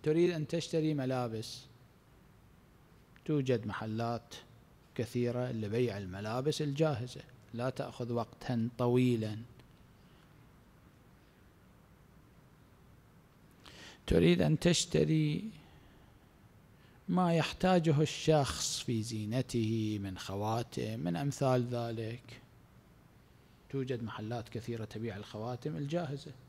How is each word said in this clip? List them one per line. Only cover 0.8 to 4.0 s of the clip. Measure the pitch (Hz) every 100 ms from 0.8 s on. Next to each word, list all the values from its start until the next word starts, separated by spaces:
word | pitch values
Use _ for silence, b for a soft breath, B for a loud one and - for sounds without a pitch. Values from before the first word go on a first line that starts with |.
| 156
ملابس، | 147 131 131 120 110 110 - - - - - - - - - - - - - - - - - -
توجد | 151 127 120 110
محلات | - 110 110